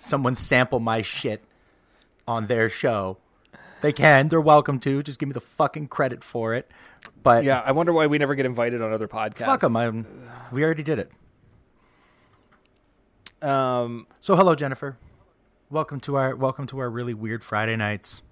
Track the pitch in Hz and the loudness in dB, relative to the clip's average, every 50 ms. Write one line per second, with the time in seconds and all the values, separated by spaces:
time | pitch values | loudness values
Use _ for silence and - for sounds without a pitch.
0 | - - 151 139 131 127 131 - - - 135 123 127 - - 120 117 117 113 113 | -6 -4 -2 0 0 0 -2 -2 -2 0 2 2 2 2 0 -2 -2 -2 -2 -2
1 | 101 - - - - 123 107 - _ _ _ _ _ _ _ _ _ _ _ _ | -2 -4 -6 -6 -6 -6 -6 -8 _ _ _ _ _ _ _ _ _ _ _ _
2 | _ _ _ _ _ - 117 113 110 101 123 113 110 110 - - - 131 113 104 | _ _ _ _ _ -6 -4 -4 -2 0 0 2 2 0 0 -2 -2 0 0 0
3 | 95 95 95 - _ _ _ _ _ _ - - - - - - - 151 139 - | -2 -4 -8 -10 _ _ _ _ _ _ -20 -20 -20 -20 -8 -2 -2 -2 2 4
4 | 143 156 143 135 139 156 160 165 151 156 151 147 139 - 139 123 - 139 135 143 | 6 8 8 6 6 4 2 2 6 6 6 6 6 4 -2 -2 -2 -2 -2 -2
5 | 143 147 135 - 151 139 139 123 - - - - 156 139 - 151 151 131 - - | -4 -8 -8 -8 -8 -8 -8 -10 -12 -6 -2 0 0 0 -2 -6 -12 -8 -4 -2
6 | 143 131 120 - - - - 120 113 113 113 127 - _ - - - - - - | -2 -2 -4 -8 -12 -10 -6 -4 -4 -2 -2 -4 -6 _ -16 -20 -20 -20 -20 -18
7 | - - - - - 131 117 117 113 135 135 123 110 135 135 156 170 170 170 160 | -20 -20 -8 2 6 6 6 6 6 4 2 2 2 0 0 2 2 4 4 4
8 | 156 151 147 147 147 135 143 135 135 127 123 120 117 120 120 117 113 110 110 110 | 4 4 4 2 0 0 0 0 -2 -2 -2 -2 -2 -2 -2 -2 -2 -2 -4 -4
9 | 107 101 - 110 110 110 107 - 117 113 269 - - 131 117 113 120 117 110 113 | -4 -6 -6 -6 -6 -6 -6 -4 -2 0 0 2 2 2 2 0 0 -2 -2 -6
10 | 110 - - - - - - - - - 123 131 151 160 160 156 147 151 151 110 | -8 -12 -14 -20 -20 -20 -20 -20 -16 -8 -4 -2 0 0 0 -2 -4 -4 -4 -4
11 | 90 - _ _ _ _ _ _ _ _ _ _ _ _ _ _ _ _ _ _ | -6 -8 _ _ _ _ _ _ _ _ _ _ _ _ _ _ _ _ _ _
12 | _ _ _ _ _ _ _ _ _ _ _ _ _ _ _ _ _ _ _ _ | _ _ _ _ _ _ _ _ _ _ _ _ _ _ _ _ _ _ _ _
13 | _ _ _ _ - - - _ 156 143 139 135 131 127 127 123 120 120 117 117 | _ _ _ _ -20 -20 -14 _ -4 -2 0 0 0 0 0 -2 -2 -4 -8 -12
14 | - - _ _ - - 190 170 190 180 160 143 147 135 135 - - 139 131 - | -16 -20 _ _ -2 2 4 6 6 4 4 2 -2 -6 -6 -8 -10 -12 -14 -16
15 | - - _ _ _ _ _ _ _ _ _ _ _ - 139 156 151 - 147 135 | -20 -20 _ _ _ _ _ _ _ _ _ _ _ -8 -6 -6 -4 -6 -8 -10
16 | - - 139 139 131 131 127 123 131 131 131 - 139 120 135 135 127 120 113 120 | -6 -4 -2 0 0 0 -2 -2 -4 -4 -4 -6 -10 -10 -8 -8 -8 -6 -6 -6
17 | 123 120 117 107 110 110 117 113 - - 110 104 110 113 113 110 107 104 104 101 | -6 -8 -8 -8 -6 -6 -8 -8 -8 -4 -4 -2 -2 -2 -2 -2 -2 -4 -4 -6
18 | - - - - - _ | -8 -10 -12 -12 -14 _